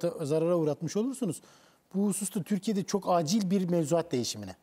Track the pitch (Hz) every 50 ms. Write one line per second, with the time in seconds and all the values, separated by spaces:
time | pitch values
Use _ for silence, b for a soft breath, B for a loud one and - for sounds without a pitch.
0 | - 170 - - 160 135 156 160 160 170 180 170 160 151 143 - 165 151 - 202
1 | 220 269 262 - 254 180 147 - b b b b b b b b b _ - 190
2 | 202 208 185 - 208 - - 208 156 - 208 185 - 226 208 202 170 - - 196
3 | - - 180 170 165 147 202 233 196 175 196 196 185 170 175 170 160 135 170 165
4 | 156 - - 123 113 - - 107 104 95 90 _